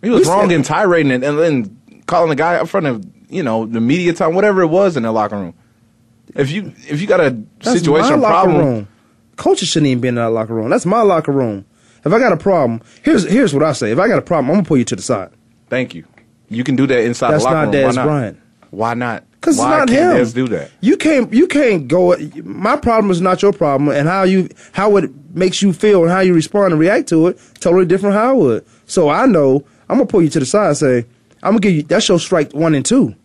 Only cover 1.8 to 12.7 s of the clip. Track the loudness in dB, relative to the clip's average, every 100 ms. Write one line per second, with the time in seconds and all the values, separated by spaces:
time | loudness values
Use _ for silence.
1.8 | _ -20 -4 0 0 0 0 -2 -2 -2
2.8 | -4 -6 -10 _ _ -8 -4 -4 -4 -2
3.8 | 0 0 0 0 -2 2 0 2 2 2
4.8 | 2 0 -2 -2 -2 -6 -10 -14 _ _
5.8 | _ _ _ _ _ -6 -4 -4 -10 -18
6.8 | -10 -8 0 0 0 -2 -14 _ -2 0
7.8 | 2 2 2 2 2 2 2 2 0 -2
8.8 | -8 _ _ _ _ -6 -2 0 0 0
9.8 | 0 0 -2 -2 -2 -2 -4 -6 -2 -2
10.8 | 0 0 2 0 0 -2 -2 -6 -12 _
11.8 | _ _ -2 0 2 0 0 0 0